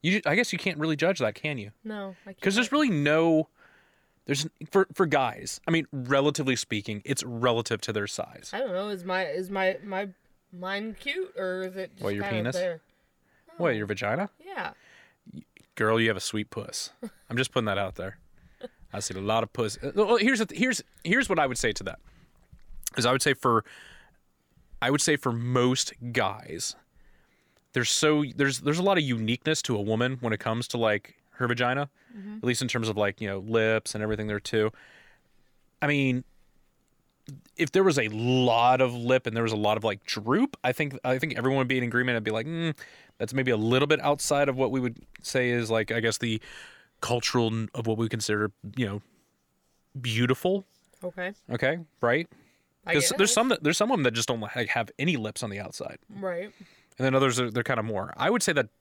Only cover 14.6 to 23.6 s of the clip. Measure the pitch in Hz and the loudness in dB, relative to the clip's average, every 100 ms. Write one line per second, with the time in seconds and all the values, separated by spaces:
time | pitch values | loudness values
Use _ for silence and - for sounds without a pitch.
14.6 | 175 - _ - - _ - - _ _ | -10 -12 _ -20 -20 _ -20 -20 _ _
15.6 | _ - 110 113 113 95 - 107 104 - | _ -2 2 4 4 2 -2 -4 -6 -10
16.6 | 101 - - _ 226 _ _ 117 131 131 | -8 -10 -10 _ -16 _ _ -4 -2 -2
17.6 | 107 98 98 - 92 - _ - - _ | 0 -2 -4 -6 -10 -12 _ -20 -20 _
18.6 | - _ - 101 - 95 101 110 113 - | -20 _ -12 -10 -8 -4 0 0 0 -4
19.6 | 110 - 143 196 208 233 220 247 214 - | -4 -4 -4 0 4 4 4 2 -2 -2
20.6 | 254 233 - - 156 233 254 175 139 123 | -2 -2 -8 -10 0 2 2 2 2 0
21.6 | 113 101 95 - _ - _ _ _ - | -2 -2 -8 -12 _ -20 _ _ _ -20
22.6 | - - - - 120 131 147 131 127 113 | -18 -12 -8 0 2 4 2 2 2 2